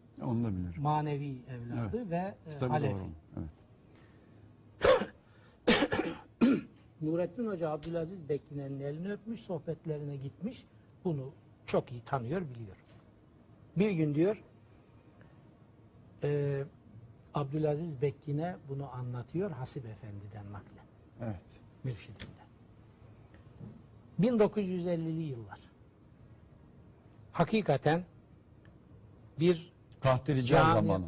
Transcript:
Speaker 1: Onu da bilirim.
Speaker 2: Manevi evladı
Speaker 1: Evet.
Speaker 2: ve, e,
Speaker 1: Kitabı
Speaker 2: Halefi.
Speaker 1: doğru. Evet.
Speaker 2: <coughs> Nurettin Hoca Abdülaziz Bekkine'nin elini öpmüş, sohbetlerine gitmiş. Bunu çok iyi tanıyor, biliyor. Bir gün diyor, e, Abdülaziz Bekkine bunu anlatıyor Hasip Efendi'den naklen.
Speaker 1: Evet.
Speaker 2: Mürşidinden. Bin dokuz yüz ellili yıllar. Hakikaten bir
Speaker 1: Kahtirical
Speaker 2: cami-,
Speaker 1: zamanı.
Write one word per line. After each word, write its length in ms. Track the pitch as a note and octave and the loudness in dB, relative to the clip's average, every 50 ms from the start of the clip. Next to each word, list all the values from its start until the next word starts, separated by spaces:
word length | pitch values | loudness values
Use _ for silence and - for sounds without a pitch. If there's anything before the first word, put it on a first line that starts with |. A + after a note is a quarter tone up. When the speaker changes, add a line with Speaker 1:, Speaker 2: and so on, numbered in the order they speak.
| - - - - | -20 -20 -12 -6
Speaker 1:
Onu 220 | - C3 A2+ A#2 A#2+ | -2 0 0 2 2
da 40 | A2 | 0
bilirim. 340 | F#2+ F#2 F2+ F2+ E2+ D3+ | 0 -2 -2 -4 -4 -2
Speaker 2:
Manevi 600 | C#3+ D3+ D3+ D3+ D3+ D3+ D3 C#3 D3 C#3+ C3 B2 B2 - | 0 2 2 2 0 0 -2 -2 -4 -6 -8 -8 -10 -12
evladı 480 | B2+ B2 A#2 A#2+ A#2+ A#2+ A#2 G2 - | -12 -10 -8 -6 -4 -4 -2 -2 -2
Speaker 1:
Evet. 140 | A#3 B3 F3+ | -4 -4 -2
Speaker 2:
ve, 240 | E3 E3+ F#3 G3 G#3+ - - | -2 -2 -2 -4 -6 -10 -14
e, 40 | D#3+ | -12
Speaker 1:
Kitabı 200 | D3+ C#3 C3 B2+ | -6 -4 -2 0
Speaker 2:
Halefi. 220 | B2 - - G#2 G2+ | 0 0 0 0 -2
Speaker 1:
doğru. 100 | G2 F#2 F2 E2 D#2+ - - - - | -2 -6 -8 -10 -12 -16 -12 -10 -8
Evet. 120 | E2+ D#2 - - - - - - - - - - - - - - - - - - - - - - - - - - - - B4+ A#4+ - - - - - - - - - - - - - - G#3 - D4 - - - - E4 E4 - - - - - | -8 -8 -10 -16 -20 -20 -20 -20 -20 -20 -20 -20 -20 -20 -20 -20 -20 -20 -20 -20 -20 -20 -20 -20 -20 -20 -4 2 6 6 6 6 4 -2 -8 -18 -20 -20 -20 -20 -20 -20 -20 -2 2 4 4 4 4 2 2 0 0 -2 -4 -8 -12 -10 0 4
Speaker 2:
<coughs> 600 | A#3 C4 B3+ D#3+ - - - - - - - - | 6 6 6 6 2 -4 -14 -20 -20 -20 -10 -4
Nurettin 440 | D#3 D#3 E3 E3+ F3+ E3+ - B3+ A#3+ | -2 0 2 2 0 0 -2 -4 -4
Hoca 240 | A3 G3 E3 E3+ D#3 | -2 -2 -2 -2 -2
Abdülaziz 580 | D3+ D3+ D3 E3 E3 E3+ D#3+ D#3+ G3 F#3 D#3 C#3 | -2 -4 -4 -4 -4 -4 -4 -4 -8 -8 -4 -2
Bekkine'nin 520 | D3 C#3 - - D3 C#3+ C#3 C3+ C#3 C3+ | -4 -4 -4 -6 -8 -8 -6 -6 -6 -6
elini 320 | C#3 C#3+ D3 D#3 F3 G3+ | -6 -6 -6 -6 -6 -6
öpmüş, 280 | G#3 G3+ G3+ A3 A3+ - | -6 -8 -8 -10 -10 -10
sohbetlerine 760 | - - F#3 D3+ - E3+ D#3 - - D#3+ D3+ D3 D3 C#3+ C#3+ | -8 -6 -6 -6 -4 -6 -8 -6 -4 -6 -6 -4 -6 -6 -8
gitmiş. 500 | C3+ C3+ C#3 - - E3+ A#3+ - - - - - - - - - - - | -8 -8 -10 -10 -8 -8 -8 -8 -10 -16 -20 -20 -20 -20 -20 -14 -6 -4
Bunu 280 | F#3 D#3+ C#3 C3 C3+ - - - - - - - | -2 -2 -2 -4 -8 -12 -18 -20 -20 -20 -18 -6
çok 260 | - - F3 - - | 0 0 0 0 0
iyi 80 | B2 A#2+ - | -6 -12 -8
tanıyor, 360 | - - C3+ A#2 A#2 D#3 G3 | -4 -4 -4 -2 -2 -4 -4
biliyor. 360 | F3+ C#3 B2 A#2 A2+ G2 F#2 - - - - - - - - - - - - - - - - - - - - | -4 -6 -10 -12 -14 -14 -16 -18 -20 -20 -20 -20 -20 -20 -20 -20 -20 -20 -20 -20 -20 -20 -20 -20 -16 -4 0
Bir 140 | E3 G3+ G#3+ | 2 2 4
gün 240 | F#3+ D#3+ D#3 D3 C#3+ | 4 2 2 2 4
diyor, 280 | D3 E3+ G3 G#3+ - - - - - - - - - - - - - - - - - - - - - - - - - - - - - - - - - - - - - | 4 4 2 2 0 -6 -18 -20 -20 -20 -20 -20 -20 -20 -20 -20 -20 -20 -20 -20 -20 -20 -20 -20 -20 -20 -20 -20 -20 -20 -20 -20 -20 -20 -20 -20 -20 -20 -20 -8 -4
e, 400 | - D3 D3 D3 C#3+ C#3+ C#3+ C#3 C#3 - - - - - - - - - - - - - - | 0 0 2 2 0 0 0 -2 -4 -6 -10 -20 -20 -20 -20 -20 -20 -20 -20 -20 -12 -6 -4
Abdülaziz 680 | D3+ C#3+ C3+ C#3+ D#3 D#3 D3+ D3 D3 E3+ E3+ D3 B2 | -2 -2 0 0 2 2 2 2 2 -2 -4 -2 0
Bekkine 540 | C#3+ C#3+ C#3 - - C#3+ C#3+ D3 D#3+ F3+ F#3 - - C#3 | 0 0 0 -2 -6 -4 -2 -2 -2 -2 -4 -8 -10 -10
bunu 220 | C3+ C#3 C#3 C3 B2+ | -8 -8 -8 -8 -8
anlatıyor 560 | B2 B2+ B2 B2 B2 A#2 - - D#3+ G3 G3+ | -8 -6 -6 -6 -8 -8 -4 -4 -2 -2 -2
Hasip 360 | D3+ A#2+ C3 - - D3+ A#2+ | -4 -6 -8 -8 -8 -10 -10
Efendi'den 680 | A2 G#2+ - - A2 G2+ G2+ G2 G#2 G#2 G#2+ G2+ G2+ | -10 -12 -12 -12 -12 -12 -12 -12 -14 -14 -14 -12 -12
naklen. 320 | G2+ G2 - - - - - - - - - - - - | -12 -12 -14 -16 -20 -20 -20 -20 -20 -20 -20 -20 -12 -8
Speaker 1:
Evet. 180 | A#2 A#2 G#2 E2+ - - - - - - - - - | -8 -6 -8 -8 -12 -18 -20 -20 -20 -20 -14 -10 -8
Speaker 2:
Mürşidinden. 640 | C3+ A#2 - - - G2+ - - - - - - - - - - - - - - - - - - - - - - - - - - - - - - - - - - - - - - - - - | -8 -8 -8 -12 -16 -16 -14 -16 -16 -16 -20 -20 -20 -20 -20 -20 -20 -20 -20 -20 -20 -20 -20 -20 -20 -20 -20 -20 -20 -20 -20 -20 -20 -18 -16 -16 -16 -16 -18 -20 -20 -20 -20 -20 -6 0 2
Bin 200 | F3 B3 B3 A3 | 4 4 6 6
dokuz 300 | G#3+ G3 - G#3+ G3+ F3+ | 6 6 4 2 -2 0
yüz 180 | F#3 F3+ E3+ | 0 -2 0
ellili 360 | F3+ F3 E3 E3 D#3+ D#3+ D#3+ | 0 0 0 0 -2 -2 -2
yıllar. 380 | E3 D3+ C3 A#2 A2 G2 G2 - - - - - - - - - - - - - - - - - - - - - - - - - - - - - - - - - - - | -4 -4 -6 -8 -10 -12 -16 -18 -20 -20 -20 -20 -20 -20 -20 -20 -20 -20 -20 -20 -20 -20 -20 -20 -20 -20 -20 -20 -20 -20 -20 -20 -20 -20 -20 -20 -20 -20 -20 -20 -18 -4
Hakikaten 720 | - - E3+ - - A3 F#3 - C#3+ - - D3+ D#3 F3 F3+ - - - - - - - - - - - - - - - - - - - - - - - - - - - | 0 0 2 2 2 2 4 4 2 4 4 4 4 4 0 -4 -14 -20 -20 -20 -20 -20 -20 -20 -20 -20 -20 -20 -20 -20 -20 -20 -20 -20 -20 -20 -20 -20 -20 -10 -2 2
bir 320 | D#3 F3 F3 D#3+ - - - - - - - - | 4 4 4 4 0 -14 -20 -20 -20 -20 -8 0
Speaker 1:
Kahtirical 580 | - C3+ B2+ B2 - - C#3+ C3 B2 A#2+ D3+ E3 | 2 4 4 4 4 2 2 2 4 6 6 8
Speaker 2:
cami-, 140 | D#3+ D#3+ | 8 8
Speaker 1:
zamanı. 320 | D#3+ G#2+ G#2 G#2 G2 F#2+ F2+ | 6 6 6 4 2 2 0